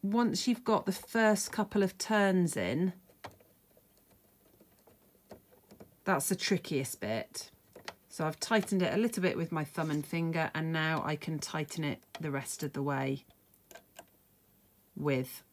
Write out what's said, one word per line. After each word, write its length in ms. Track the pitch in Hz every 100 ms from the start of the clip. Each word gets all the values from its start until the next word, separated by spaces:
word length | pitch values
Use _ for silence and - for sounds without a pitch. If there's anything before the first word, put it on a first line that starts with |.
once 460 | 202 226 233 185 -
you've 160 | 233
got 220 | - 214 -
the 60 |
first 600 | 185 - 233 220 208 -
couple 300 | - 208 208
of 160 | 190 -
turns 580 | - 214 196 185 170 113
in, 340 | 90 127 185 - _ - - - - _ _ _ _ _ _ - _ _ _ _ - _ - - _ _ _ - _ - _ - - _
that's 260 | - 180 -
the 40 |
trickiest 680 | 185 - 190 - 143 135 -
bit. 500 | 101 113 - - - - _ - - - _
So 180 | - 156
I've 140 | 160
tightened 400 | - 220 - 196
it 140 | 180
a 20 | 196
little 260 | 233 233
bit 140 | 180 -
with 160 | 165
my 100 | 165
thumb 280 | 151 - 160
and 160 | 151 147
finger, 440 | 170 165 165 160
and 180 | 156 160
now 300 | 160 156 160
I 120 | - 156
can 220 | - 156
tighten 460 | - 160 147 165
it 180 | 147 - - -
the 120 | 160
rest 320 | 139 135 -
of 100 | 147
the 100 | 143
way 440 | 139 139 135 135 - _ _ _ _ - _ - - _ _ _ _ _ _ _ _ -
with 480 | 147 135 127 - _